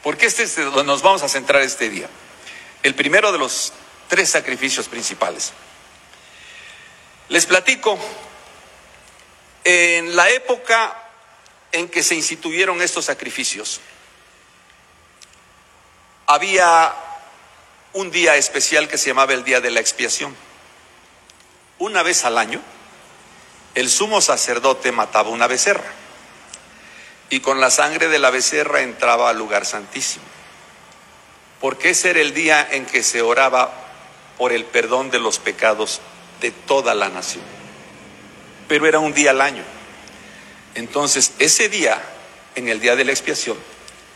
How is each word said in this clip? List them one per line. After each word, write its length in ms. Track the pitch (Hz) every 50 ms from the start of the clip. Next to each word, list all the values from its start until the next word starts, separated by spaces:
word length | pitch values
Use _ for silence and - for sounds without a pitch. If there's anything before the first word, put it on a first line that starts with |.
Porque 240 | - 147 143 - 233
este 180 | 220 - - 226
es 120 | 196 -
donde 280 | 165 151 139 135 135 143
nos 180 | 143 143 143
vamos 200 | 151 190 196 190
a 60 | - 139
centrar 340 | - 139 123 - 139 139
este 260 | 135 131 127 - 120 107
día. 200 | 101 90 - - - - - - - - - - - - - - - -
El 120 | - 139 131
primero 380 | - 143 143 165 202 208 208
de 60 | 190 147
los 340 | 135 123 - - - - - - - - - - - -
tres 220 | 180 180 175 -
sacrificios 580 | - 156 - - 127 120 135 135 127 131 113 -
principales. 640 | - 117 110 - 101 - - 90 - - - - - - - - - - - - - - - - - - - - - - - - - - - - - - - - - - - - - - - -
Les 180 | - 170 -
platico, 520 | - 185 185 180 - 262 - - 220 202 180 175 - - - - - - - - - - - - - - - - - - - - - - - - _ - _ _ - _ _ -
en 500 | 180 180 175 175 170 170 170 170 170 170
la 160 | 175 175 208
época 680 | 240 254 254 254 254 240 - - 233 226 226 - - - - - - - _ _ - _ _ - _ _ _ _
en 160 | - 170 175 175
que 140 | - 170
se 120 | 147 - 175
instituyeron 680 | 160 151 - 160 156 - 165 160 175 190 190 180 170
estos 240 | 175 160 - 175 160
sacrificios, 760 | - 135 - 160 127 - - 123 - - 101 107 - - - - - - - - - _ _ _ _ _ _ _ _ _ _ _ _ _ _ _ _ _ _ _ _ _ _ - _ _ _ _ _ _ _ _ _ _ _ _ _ _ _ _ _ _ _ _
había 680 | - 147 151 180 196 190 190 180 170 165 165 160 - - - - - - - - - - - - - - - - - _ _ _ _
un 180 | - 196 196 175
día 260 | 156 180 170 165 147
especial 520 | 143 139 - - 143 - - 160 151 151 151
que 100 | 156 -
se 100 | - 139
llamaba 240 | 123 131 135 139
el 100 | 139 127
Día 180 | 123 131 127 123
de 100 | 123 120
la 100 | 117 113
Expiación. 560 | 113 - - - 123 113 - - 143 139 135 - - - - - - - - - - - - - _ _ _ _ _ _ - _ _ _ _ _ _ _ _ _
Una 240 | 349 220 208 185
vez 220 | 165 - 233 - -
al 140 | 120 117 117
año, 220 | 113 107 120 120 - - - - - - - - - - - - - - - - - - - - - - -
el 160 | 127 127 123
sumo 300 | - - 202 214 214 196
sacerdote 720 | - - 135 117 - - 120 120 123 135 131 127 - 127
mataba 380 | 123 117 107 101 - 107 104 110
una 160 | 117 117 117
becerra 460 | 120 127 120 - 101 101 - - - - - - - - - - - - - - - - - - - - - - - - - - - - - - -
y 120 | 135 131
con 200 | - 135 135 135
la 100 | 131 123
sangre 380 | - - 147 147 156 160 165 160
de 100 | 156 143
la 120 | 139 127
becerra 520 | 127 127 127 - 151 151 147 147 147 143
entraba 480 | 131 127 113 - 127 120 117 120 120 120
al 80 | 113 110
lugar 280 | 110 107 104 101 98
santísimo, 580 | - - 107 101 98 - 135 131 - - - - - - - - - - - - - - - - - - - - - - - - - - - - - - -
porque 300 | - 135 131 - - 175
ese 200 | 175 - - 180
era 100 | 175 165
el 140 | 147 147 139
día 320 | 151 165 160 151 147 147 -
en 160 | 131 135 127
que 160 | - - 123
se 200 | 110 - - 117
oraba 500 | 117 117 117 127 135 131 131 127 127 - - - - - - - - - - - - - - -
por 140 | 123 123
el 120 | 120 113 110
perdón 460 | - - 117 117 113 120 131 135 131
de 80 | 123 120
los 200 | 113 110 101 -
pecados 600 | - 107 98 - 110 110 107 107 107 - - - - - - - - - - -
de 100 | - 120
toda 440 | - - - - 139 139 123 117 110
la 140 | 104 98 95
nación. 340 | 85 82 - - - 87 - - - - - - - - - - - - - - - - - - - - - - - - - -
Pero 180 | 151 147 151
era 120 | 160 151 156
un 160 | 156 151 139
día 160 | 147 143 139
al 100 | 131 135
año. 240 | 135 143 135 107 92 - - - - - - - - - - - - - - - - - - - - - -
Entonces, 580 | 120 117 120 - 143 147 143 - 139 123 - - -
ese 300 | 147 - - - 233 202
día, 340 | 202 202 156 117 107 - - - - - - - - - - - -
en 140 | 127 123 117
el 120 | 113 107
Día 160 | 113 120 120
de 80 | 131 135
la 80 | 135
Expiación, 440 | 135 - - 156 147 - - 123 107 90 - - - - - - - - - - -